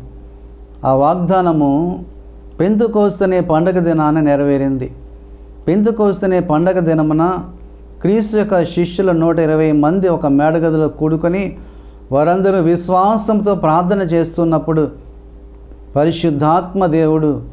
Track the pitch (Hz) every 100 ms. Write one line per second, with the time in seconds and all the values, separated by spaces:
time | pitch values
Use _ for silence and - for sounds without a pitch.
0 | - - - - - - - - 127 135
1 | 143 180 170 190 180 156 143 139 175 185
2 | - - - - - - 180 214 226 208
3 | 208 - 190 185 175 160 175 180 170 160
4 | 151 156 147 143 143 139 135 131 127 -
5 | - - - - - - - 190 214 214
6 | 208 185 190 185 175 151 180 185 165 160
7 | 151 156 175 180 - - - - - -
8 | 170 214 208 214 208 190 160 - 175 -
9 | 190 165 165 165 156 156 156 151 147 190
10 | 185 160 151 139 151 165 165 156 151 -
11 | 156 160 175 185 190 - - - - -
12 | - 135 156 180 190 190 165 170 175 180
13 | 196 220 214 214 202 185 156 160 175 202
14 | 175 165 160 170 170 156 156 156 147 -
15 | - - - - - - - - - 139
16 | 156 165 170 143 151 175 180 196 180 156
17 | 156 156 151 127 -